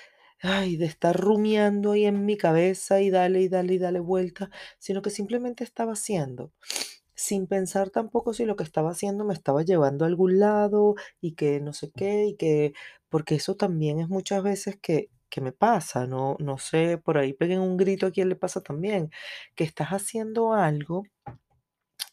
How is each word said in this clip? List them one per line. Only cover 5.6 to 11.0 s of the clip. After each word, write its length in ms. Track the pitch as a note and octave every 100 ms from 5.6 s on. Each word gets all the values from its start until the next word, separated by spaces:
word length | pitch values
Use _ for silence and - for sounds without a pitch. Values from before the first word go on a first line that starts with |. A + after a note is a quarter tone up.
estaba 280 | A#3 - A3+
haciendo, 580 | G#3+ - F#3+ C3+ B2 D3+ _ - - - - _
sin 320 | - - G3 F#3
pensar 440 | G3 F#3 G3 G3
tampoco 440 | A3+ A3+ A#3+ A#3+
si 100 | A3
lo 120 | A3+ G3+
que 80 |
estaba 260 | D#3 - D#3
haciendo 340 | F3 G3+ G3+
me 100 | G#3
estaba 280 | D#3+ - C#3
llevando 420 | E3 F3 C#3 C#3
a 40 | E3
algún 300 | E3+ F#3 F#3
lado 540 | G#3 G#3 G#3 G#3 G#3 G#3